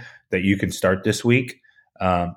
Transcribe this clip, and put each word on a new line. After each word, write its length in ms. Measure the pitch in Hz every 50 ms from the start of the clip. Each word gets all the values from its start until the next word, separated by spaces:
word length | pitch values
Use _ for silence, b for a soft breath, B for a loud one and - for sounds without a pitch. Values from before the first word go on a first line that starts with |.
| B B B B B _
that 120 | - 92 90
you 140 | 98 101
can 140 | 98 - 92
start 320 | - - - 92 95 95 -
this 220 | 110 107 - -
week, 360 | 117 120 123 127 123 - b b b b b b b b -
um, 360 | 92 92 90 87 87 87 85